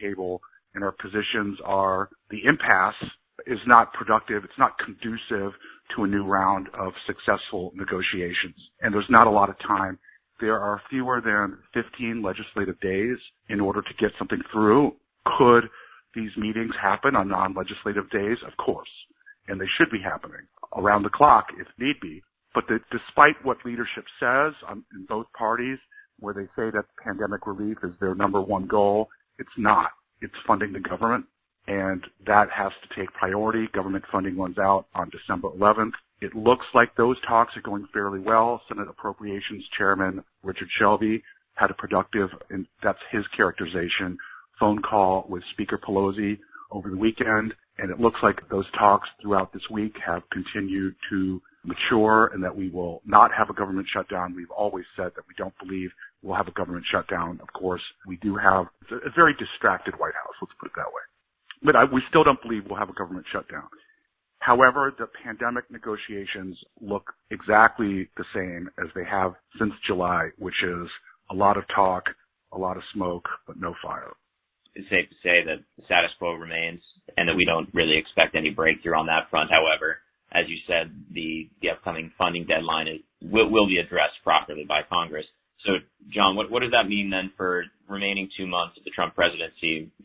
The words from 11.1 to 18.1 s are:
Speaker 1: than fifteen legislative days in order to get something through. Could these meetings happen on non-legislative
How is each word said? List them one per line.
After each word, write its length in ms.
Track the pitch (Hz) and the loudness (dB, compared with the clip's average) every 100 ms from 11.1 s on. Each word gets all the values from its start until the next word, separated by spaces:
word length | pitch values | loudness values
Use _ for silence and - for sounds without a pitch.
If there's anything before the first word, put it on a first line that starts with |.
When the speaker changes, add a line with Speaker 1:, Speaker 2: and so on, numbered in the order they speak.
| 123 | -2
Speaker 1:
than 380 | 113 104 101 95 _ | 0 0 0 -4 _
fifteen 500 | 120 113 - 117 113 | -6 -6 -6 -6 -4
legislative 560 | 101 92 104 107 95 87 | -4 -6 -8 -6 -4 -4
days 360 | 95 95 117 123 - _ - | -2 0 -2 -4 -10 _ -6
in 120 | 104 | -2
order 200 | 98 101 | 0 -2
to 120 | - - | -4 -2
get 120 | 104 - | -2 -2
something 240 | 98 92 - | -6 -6 -4
through. 420 | 110 107 127 143 - _ _ - - | 2 6 6 4 0 _ _ -2 4
Could 260 | 123 117 113 - - - _ | 8 6 4 -6 -20 -20 _
these 160 | 113 107 104 | -10 -8 -4
meetings 380 | 107 110 113 - | -4 -4 -6 -2
happen 360 | 98 101 139 127 | 0 2 2 2
on 120 | 98 | 2
non-legislative 840 | 95 95 95 92 104 104 101 95 | 0 0 -2 -6 -6 -4 -2 -2